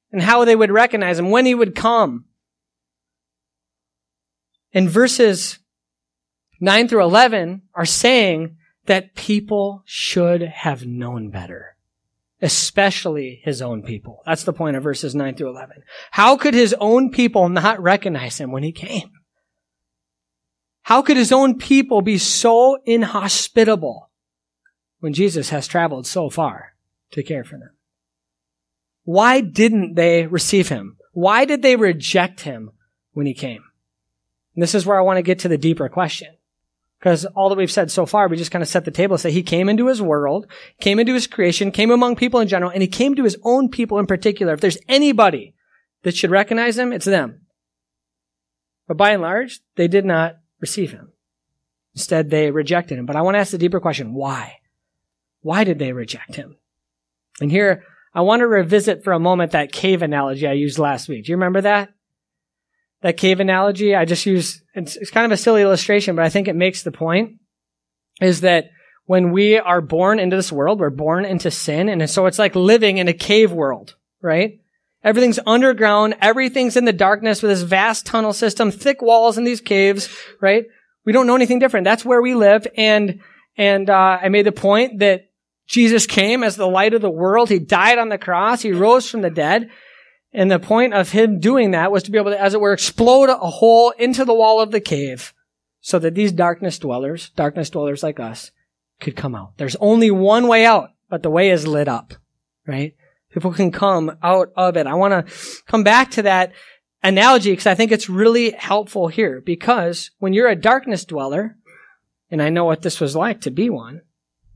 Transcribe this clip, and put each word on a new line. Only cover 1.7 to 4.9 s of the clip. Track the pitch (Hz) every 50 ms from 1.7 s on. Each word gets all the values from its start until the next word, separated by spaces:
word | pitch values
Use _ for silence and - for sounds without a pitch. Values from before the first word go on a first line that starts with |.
| -
come. | - 220 226 233 233 208 147 120 120 - _ _ _ _ _ _ _ _ _ _ _ _ _ _ _ _ _ _ _ _ _ _ _ _ _ _ _ _ _ _ _ _ _ _ _ _ _ _ _ _ _ _ _ _ _ _ _ _ _ -
And | 190 190
verses | 175